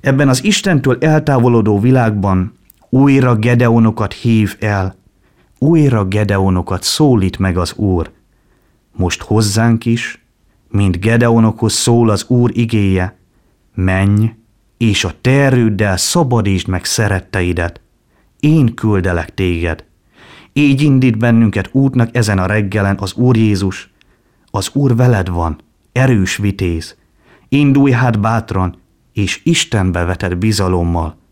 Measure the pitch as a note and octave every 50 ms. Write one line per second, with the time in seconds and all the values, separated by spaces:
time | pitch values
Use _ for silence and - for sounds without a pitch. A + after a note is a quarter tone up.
0 | - C#3+ C3 C3+ D3 C3+ B2+ B2+ - G#3 G3+ - - G3 F3 C#3 B2 C3+ B2 B2
1 | - D#3 D#3 D#3 D#3 D3+ C#3 B2+ A#2 B2 A#2+ A#2 G#2 G#2+ G#2 G2+ G2+ B2 C3 C3
2 | A#2+ A2+ G#2+ G#2 F#2+ G2 F#2+ F#2 F2+ - - _ _ _ _ _ _ _ - C3
3 | C#3 C#3 C#3 C#3 C3 B2+ A#2+ G#2+ G#2+ A#2+ A#2+ A#2 B2 A#2 A#2 A#2 A2+ A2 G#2+ A2+
4 | A2 F#2+ - - - A#2+ A2+ A2 G#2+ G2 - - - G#2+ G#2 G2 F#2 F#2+ - _
5 | _ _ _ _ _ _ _ _ _ _ _ _ C3+ D3+ E3+ D#3+ D3+ C#3 B2 A2
6 | G2+ F#2 F#2+ G#2 G#2+ G2+ G#2 G2 F#2+ F#2+ F#2 F2+ F2 - F#2+ F2 - - - -
7 | D#3 C#3+ B2+ G#2+ F#2 F#2 F#2 - G2 F#2+ E2+ F2+ F2 - - - G#2+ G2 F#2 E2+
8 | D#2+ - _ _ _ _ _ _ _ _ _ _ _ _ _ _ _ _ _ -
9 | F2+ F2 - - - - G#2+ A2 A2 G2+ G2 A2 A2+ A#2 A#2 A2+ - A#2+ A#2 A#2
10 | - - - - _ _ _ _ _ _ _ _ _ _ - G2+ G2+ G2 F2 E2+
11 | F#2 A2 A2+ A#2+ A#2+ A#2+ A#2 A#2 A2+ A2 G#2+ - - G#2+ - - - - A#2 A#2+
12 | A#2 A2 G#2 G2 - - B2+ B2 A#2+ A#2 - - A#2+ A2 A2+ A2 G2+ G2 F#2+ F#2
13 | F2+ F#2+ - _ _ _ _ _ _ _ _ _ _ _ _ - F#2 F#2 F#2 F#2+
14 | G2 G2 G2+ G#2 G#2+ A2+ A2 _ _ _ _ _ _ _ _ _ A#2 A2 G2 -
15 | - F#2 - _ _ B2+ C3 C#3 C#3 C3+ C3 B2 A#2 A2 G#2+ F#2+ G#2+ G2+ F#2 F#2
16 | - - - F3 E3 B2+ B2 A#2 G#2 G2+ F#2+ F#2 - - F#2 F2+ - - - -
17 | A2+ G2+ G2 F#2 - _ - F#2+ F2+ F2 F2 E2+ E2+ E2+ - - _ _ _ _
18 | _ _ _ _ _ _ _ _ - D3+ D#3 D#3+ D3 - - - - A2 G#2 G2
19 | F2 F#2 F2+ E2+ E2+ - - - G2 F2+ F2 E2 E2+ E2+ D#2+ - - _ _ _
20 | _ _ _ _ - - - - - _ _ C#3 D3 C#3+ C#3 C3 D3+ D3+ C3+ C3
21 | B2+ C3 A2+ G#2+ A#2 A#2+ A#2 A2+ A#2 G#2+ - G#2+ F#2 - _ C3 C#3 C3+ C3 C3
22 | A#2 A#2 - B2 A2+ G#2 G#2 F#2+ F#2 F#2 G2+ A2 G#2 F#2+ F#2+ G#2+ G2 G2 G2 F#2+
23 | G2 F#2 - - B2 B2 B2+ A2+ A2+ G#2+ G#2 F#2 G2 F#2+ F#2 - - _ _ _
24 | _ _ _ _ _ _ _ _ _ _ _ G#2 G2 - _ C#3 C#3+ C3 A#2+ A2+
25 | B2+ B2 A#2+ G2+ F#2 F2+ F2+ E2+ E2+ E2 D#2 - - _ _ _ _ _ _ B2
26 | C3 C3 B2 G#2 F#2+ F2+ - - G2+ G2+ F#2+ - G2 F2 E2+ E2 E2 - - _
27 | _ _ _ _ _ _ - _ _ _ - C#3+ D3 C#3 C3+ C#3 C#3 C#3 B2 A#2+
28 | B2+ B2 A#2 G#2+ G2+ A2 A2+ A#2 A2+ - G2 F#2+ F#2 F2 - _ _ _ _ _
29 | _ _ _ - G2+ F2+ - - _ E3 E3+ - - - - G#2+ F#2 F#2 F2 F2
30 | F2 F2 F2+ E2+ - F#2 F2+ F2 F#2 A2 G#2+ G2 G2 F#2 F#2 F2+ F2 E2+ E2 E2
31 | E2 D#2 - _ _ _